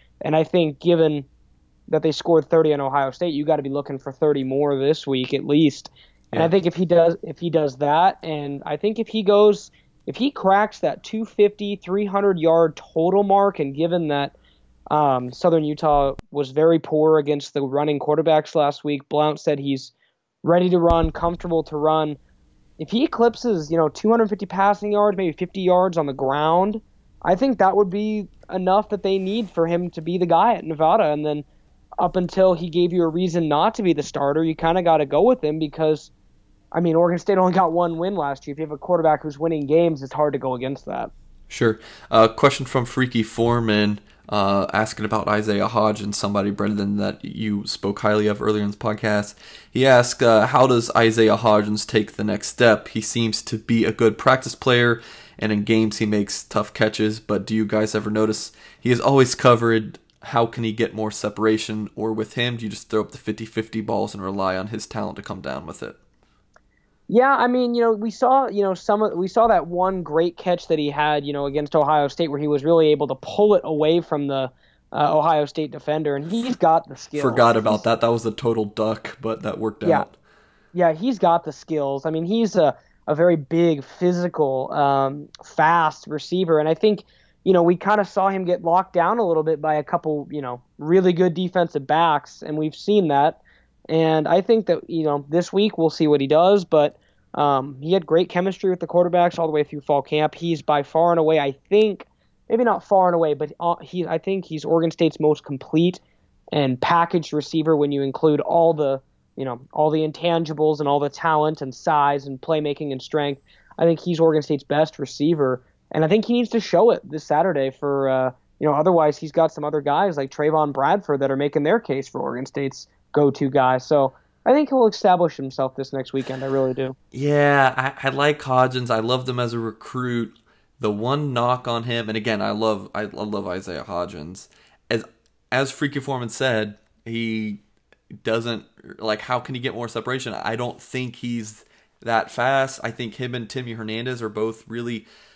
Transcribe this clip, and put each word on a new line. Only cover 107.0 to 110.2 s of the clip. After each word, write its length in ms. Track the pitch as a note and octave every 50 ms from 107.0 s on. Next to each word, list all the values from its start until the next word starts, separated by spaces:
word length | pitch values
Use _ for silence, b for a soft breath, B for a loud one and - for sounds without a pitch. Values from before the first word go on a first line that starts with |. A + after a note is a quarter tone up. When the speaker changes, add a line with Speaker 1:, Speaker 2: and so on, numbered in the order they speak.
| E3+ E3+ - F3 D#3 -
Speaker 1:
receiver 460 | D3+ D3+ C#3+ - - D#3+ D#3 E3 D#3+
when 160 | C#3+ D3 C#3+ C#3+
you 80 | C#3
include 400 | C#3 C3+ C3 - - D#3 D3 D3
all 320 | - - - E3+ E3 E3 D#3+
the, 260 | D3+ D3 C3+ C3+ C3+ - _ _ _ _ _ _
you 80 | - C3+
know, 160 | C3 A#2+ A#2 C3+ -
all 180 | - - D3+ D#3
the 160 | D3+ D#3 D#3
intangibles 760 | D#3 D3+ -